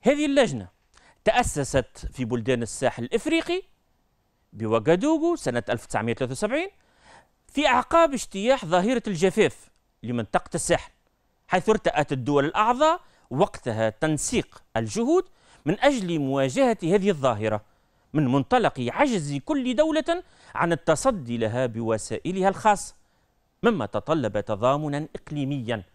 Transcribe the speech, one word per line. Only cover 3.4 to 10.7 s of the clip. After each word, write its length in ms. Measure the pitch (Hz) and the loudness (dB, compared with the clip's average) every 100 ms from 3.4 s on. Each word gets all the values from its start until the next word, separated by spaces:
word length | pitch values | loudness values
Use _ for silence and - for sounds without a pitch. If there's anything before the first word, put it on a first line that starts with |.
| 320 359 - _ _ _ _ _ _ _ _ | -2 -6 -6 _ _ _ _ _ _ _ _
بوغادوغو 840 | 104 110 113 110 180 269 320 330 349 | -8 0 2 4 2 4 2 0 -2
سنة 260 | - 120 - | -2 -4 -4
ألف 180 | 120 - | -6 -4
تسعمية 260 | 110 113 | -4 -2
تلاتة 200 | 117 123 | -2 -4
وسبعين 360 | 131 208 269 381 _ _ _ _ - _ _ _ | -4 -4 -4 -6 _ _ _ _ -20 _ _ _
في 180 | - 294 | -2 2
أعقاب 460 | 247 247 330 330 | 2 2 4 4
اجتياح 520 | 269 - 196 214 262 | 2 -6 -4 0 0
ظاهرة 380 | 160 175 196 254 - | 2 2 2 0 -2
الجفاف 640 | 175 185 196 180 - - _ _ _ | 0 2 4 2 0 -20 _ _ _
لمنطقة 480 | 110 120 107 180 - | -6 -6 -2 -2 -2
الساحل، 380 | 175 - | -8 0